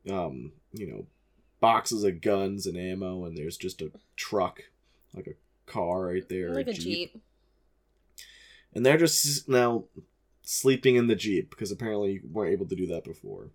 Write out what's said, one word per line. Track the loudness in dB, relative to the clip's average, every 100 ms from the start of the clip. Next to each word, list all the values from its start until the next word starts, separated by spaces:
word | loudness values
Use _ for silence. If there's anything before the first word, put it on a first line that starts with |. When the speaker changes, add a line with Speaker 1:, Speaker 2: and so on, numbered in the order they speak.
| -6
Speaker 1:
um, | -4 -4 -8 -14 _ _
you | -12 -10
know, | -10 -14 _ _ _ _ _
boxes | 4 4 2 0
of | 0 2
guns | 0 2 0 -4 -6
and | -6
ammo, | -6 -4 -6 -6 -8
and | -8
there's | -8 -6
just | -8 -8
a | -10 -12 _ -12
truck, | -4 0 0 -4 -20 _ _ _ _
like | -14 -14
a | -16 _ _ -8
car | -4 0 0 0
right | -4 -4
there, | -6 -4 -4
Speaker 2:
Like | -4
Speaker 1:
a |
Speaker 2:
a |
Speaker 1:
Jeep. | -4 -4 -4 -6
Speaker 2:
Jeep. | -12 _ _ _ _ _ _ _ _ _ -20 -20 -20 -20 -20 _
Speaker 1:
And | 2 6
they're | 6
just | 6 4 0
s-, | -2 2
now | 4 4 2 -4 -20 _ _ _ _
sleeping | -6 2 4 6 6 6
in | 4
the | 2
Jeep, | 2 0 -2
because | -8 -8
apparently | -6 -4 -2 -2
you | -4 -6
weren't | -4 0
able | 0 -2
to | -4
do | -2
that | -4
before. | -8 -14 -12 -14 -14